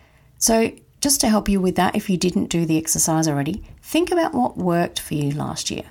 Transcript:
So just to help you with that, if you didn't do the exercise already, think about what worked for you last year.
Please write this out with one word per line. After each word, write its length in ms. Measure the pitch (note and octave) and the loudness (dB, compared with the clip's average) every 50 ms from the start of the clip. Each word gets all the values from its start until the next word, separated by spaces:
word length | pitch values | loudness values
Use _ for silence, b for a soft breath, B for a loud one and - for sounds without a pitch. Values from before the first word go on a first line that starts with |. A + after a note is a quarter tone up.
| b b b b b b b b | b b b b b b b b
So 340 | - - A3+ A3+ A3+ - - - - _ _ - | 0 2 4 4 2 0 -2 -8 -20 _ _ -4
just 180 | - C#4+ C#4+ - | -2 0 0 2
to 80 | C#4 A3+ | 2 4
help 220 | G#3+ G3+ G3+ G#3+ | 2 2 2 2
you 100 | G3 G3 | 0 2
with 160 | F#3 F#3 F3+ | 2 2 2
that, 180 | F#3 F3+ - - | 2 2 0 0
if 140 | G#3+ - - | -2 -2 -2
you 80 | F#3 | -2
didn't 300 | D#3+ F#3 F3+ - G3 - | 0 0 0 0 0 -2
do 180 | - - E3+ E3+ | 0 0 0 2
the 140 | D#3+ D#3+ D#3 | 2 2 0
exercise 500 | D#3+ - - - - E3+ D#3+ D#3+ D#3+ D#3+ | 0 0 -2 0 0 0 2 2 2 0
already, 340 | C#3+ C#3+ C#3 D#3+ G3+ - B B B B | 0 0 -2 -2 -4 -6 B B B B
think 280 | B - - D#4+ F4 - | B -2 0 0 0 2
about 220 | F#4 E4+ E4 E4 | 2 0 0 0
what 240 | - B3 B3 - - | 0 0 -2 -2 -2
worked 420 | - F3+ F3+ E3+ E3+ F3 E3+ - - | -2 0 2 2 2 0 0 -4 -8
for 140 | - - | -8 -6
you 180 | D#3+ D3 C#3+ C#3+ | -4 -2 -2 -2
last 380 | C#3+ D3 C#3 C3 D3+ - - - | -2 -4 -4 -6 -6 -6 -6 -6
year. 120 | - - - - | -6 -8 -10 -12